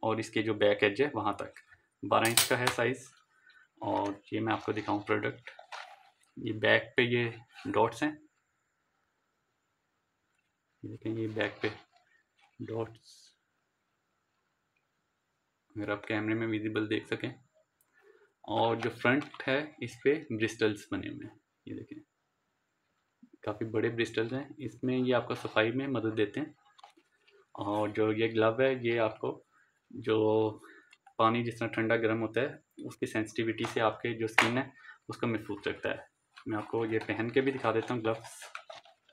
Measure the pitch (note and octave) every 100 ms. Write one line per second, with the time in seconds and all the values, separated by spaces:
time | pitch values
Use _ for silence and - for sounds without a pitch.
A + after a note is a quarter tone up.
0 | A2 A2 A2 A2+ G#2+ G#2 G#2 G2+ G#2+ G2+
1 | D3 A#2 G#2 G2+ - - - - _ _
2 | G#2 G#2+ A2+ A#2 - B2 B2+ - A#2+ C3
3 | - - _ _ _ - _ _ G#2 G2
4 | G2+ G2+ - G#2+ A2 G2+ - G#2+ G#2 G#2
5 | G#2 G#2+ A2 - - - - - - -
6 | - _ _ - A2+ A2 A2 A2+ - -
7 | A#2+ A#2+ A#2 A2+ - - - G#2 A2+ -
8 | D3+ D3+ - _ _ _ _ _ _ _
9 | _ _ _ _ _ _ _ _ _ _
10 | _ _ _ _ _ _ _ _ A2 A2+
11 | A2+ A2 A2 G#2+ G#2 - A2 G#2+ - _
12 | _ _ _ _ _ _ A2+ A2+ A2+ A#2
13 | - - - _ _ _ _ _ _ _
14 | _ _ _ _ _ _ _ _ _ _
15 | _ _ _ _ _ _ _ A2 G#2 G#2
16 | - A2 G#2+ A2 A2+ A2 G#2+ G#2+ G#2+ A2
17 | A2 A2 A2+ - _ _ _ _ _ _
18 | _ - _ _ - A2+ A2+ A#2 B2 -
19 | A#2+ C3+ C#3+ - - C3+ D3+ - A#2+ -
20 | C3+ D#3 D3 A2 A2 - A2 G#2 - G2
21 | - - A2 - _ _ - - - -
22 | - _ _ _ _ _ _ _ _ _
23 | _ _ - - - G#2+ A2+ A2 A2+ A#2
24 | A2+ - A2+ C3 D3 - B2 - B2+ B2+
25 | B2+ A#2+ A#2 A#2+ - - A2 B2+ C#3 B2
26 | A2 A2 G#2 - D#3 - _ _ - _
27 | _ _ _ _ _ - G#2 G#2 G#2 G#2
28 | G#2+ G#2+ A2+ A2+ A2 A2+ C3+ C3 A#2 A#2
29 | A2 - B2+ - _ _ _ _ _ -
30 | A2+ A2 G#2+ A2 A2 G#2+ - - _ _
31 | - - A2+ A#2 A#2 A2 A#2 A2+ A2+ A#2
32 | A2 A2+ A2+ A2+ C#3+ - _ - B2 -
33 | B2+ A2+ G#2+ - A2+ A2 A2+ - A2 G#2+
34 | A#2+ A2 A2+ - A#2 B2 C3 - - -
35 | - A2+ A#2+ A2 - G2+ - G2+ G#2+ -
36 | - _ _ - - G#2+ G#2+ A2+ A2+ A2
37 | - G#2 A#2 B2+ C3 C3 A2+ A2 A2 B2
38 | A2 A2+ - - - - - - - _
39 | _